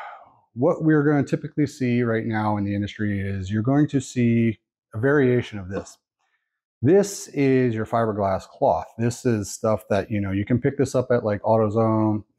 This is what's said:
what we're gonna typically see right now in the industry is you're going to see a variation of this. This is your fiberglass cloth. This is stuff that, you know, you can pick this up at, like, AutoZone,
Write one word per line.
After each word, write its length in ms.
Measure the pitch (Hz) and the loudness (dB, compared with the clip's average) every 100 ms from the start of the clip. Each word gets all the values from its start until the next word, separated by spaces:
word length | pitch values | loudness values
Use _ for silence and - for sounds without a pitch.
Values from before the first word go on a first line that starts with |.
| - - - _ _ | -16 -18 -20 _ _
what 280 | 113 151 - | -2 0 2
we're 200 | 160 151 | 2 4
gonna 200 | 143 147 | 4 2
typically 440 | 135 165 147 - 143 | 0 -4 -4 -4 -4
see 360 | - 127 120 | -2 0 0
right 220 | 120 113 | 0 0
now 320 | 113 110 107 104 | -2 -2 -2 -2
in 80 | |
the 100 | 101 | -2
industry 460 | 101 101 - 107 98 | -4 -4 -4 -4 -4
is 300 | 98 98 92 | -4 -6 -4
you're 100 | 110 | -2
going 260 | 113 143 147 | 2 2 2
to 120 | 139 | -2
see 580 | - 127 120 117 113 107 _ _ _ | -4 0 2 2 0 -2 _ _ _
a 40 | 107 | -2
variation 600 | 135 147 127 123 - 107 | 2 4 4 2 -2 -10
of 100 | 92 | -8
this. 300 | 95 85 - _ _ _ _ _ _ _ - | -10 -10 -18 _ _ _ _ _ _ _ -2
This 480 | 123 196 196 - - | 4 4 2 -4 -8
is 460 | 147 139 131 127 | 0 2 4 2
your 100 | 110 | 0
fiberglass 640 | 107 113 113 101 98 92 - | -2 -2 0 0 0 -2 -6
cloth. 380 | - 135 82 - - | -2 0 0 -4 -4
This 300 | 117 - 127 | -4 -2 0
is 240 | 110 95 | 0 -2
stuff 360 | - 113 107 - | -4 -2 -2 -2
that, 200 | 101 92 | -2 -2
you 120 | 107 | -4
know, 100 | 98 | -2
you 140 | 98 104 | -2 0
can 120 | 120 | 0
pick 200 | 135 135 | 0 0
this 160 | 127 | -2
up 140 | 131 - | -2 0
at, 120 | 120 | 0
like, 200 | 113 101 | 0 -2
AutoZone, 840 | 110 113 107 107 113 110 110 107 - | 2 2 2 2 2 2 0 -2 -6